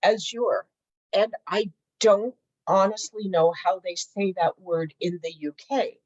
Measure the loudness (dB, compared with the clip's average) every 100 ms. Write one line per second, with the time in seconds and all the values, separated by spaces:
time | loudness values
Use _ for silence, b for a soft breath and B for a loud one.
0 | 2 0 -2 -4 0 -2 -4 _ _ _
1 | _ 0 0 -2 -6 -4 -4 -6 _ _
2 | 4 4 2 -8 _ _ 0 2 2 0
3 | -10 -8 -4 2 4 2 -2 -2 -4 -8
4 | -10 -4 -4 0 0 -2 -4 -2 -2 -4
5 | -6 -6 -10 -10 -10 -10 -6 -2 -2 -6